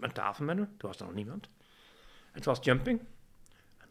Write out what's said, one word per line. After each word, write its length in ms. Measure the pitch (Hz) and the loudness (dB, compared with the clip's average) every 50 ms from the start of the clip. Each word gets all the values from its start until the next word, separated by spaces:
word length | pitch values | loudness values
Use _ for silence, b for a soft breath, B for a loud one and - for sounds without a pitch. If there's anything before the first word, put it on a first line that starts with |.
aan 100 | - 127 | -4 -4
tafel 340 | - - 101 101 101 - 147 | -2 0 0 0 0 0 0
met 120 | 147 170 190 | 0 0 0
hem. 80 | 208 202 - - | 0 -2 -4 -6
Toen 120 | - 98 | -8 -8
was 100 | - - | -8 -8
er 60 | 101 | -10
nog 80 | 92 87 | -8 -6
niemand. 340 | 101 104 107 139 208 - - b b b b b b b b b b b b b b b b | -6 -6 -6 -6 -10 -12 -14 b b b b b b b b b b b b b b b b
Het 140 | - - - | -14 -2 0
was 140 | 143 127 123 | 2 2 4
jumping. 380 | - 135 127 131 - 247 247 226 | 6 6 6 6 6 4 2 2
En 60 | - - - - - - - - - b b b b b b b | 0 -4 -14 -18 -20 -20 -20 -20 -20 b b b b b b b
dan 80 | - - | -20 -18